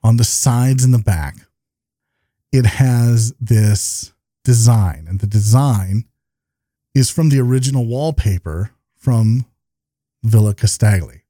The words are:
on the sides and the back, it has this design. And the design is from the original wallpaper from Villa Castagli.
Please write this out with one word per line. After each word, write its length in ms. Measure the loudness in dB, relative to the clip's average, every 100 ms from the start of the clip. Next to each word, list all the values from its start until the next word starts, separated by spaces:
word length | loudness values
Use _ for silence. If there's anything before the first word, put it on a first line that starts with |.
on 140 | 2 2
the 80 |
sides 580 | 0 -2 -2 0 0 0
and 100 | 2
the 60 | 0
back, 380 | 0 -6 -6 -12 _ _ _ _ _ _ _ _ _ _ _
it 160 | 0 0
has 680 | 2 0 2 2 2 -2 -6
this 720 | 0 2 4 0 -2 -10 -14 _ _ _
design. 640 | 0 2 4 2 0 -4 -8
And 120 | -6
the 80 | -2
design 800 | -2 2 2 2 -2 -2 -6 -6 _ _ _ _ _ _ _ _
is 160 | -2 -2
from 180 | 0 0
the 100 | 2
original 480 | 2 0 0 -2 -4
wallpaper 880 | -4 -4 -2 -2 -2 -6 -8 -8 _ _ _
from 480 | -2 0 0 0 -4 _ _ _ _ _ _ _
Villa 300 | 2 2 2
Castagli. 680 | 0 -4 0 0 0 -2 -16 _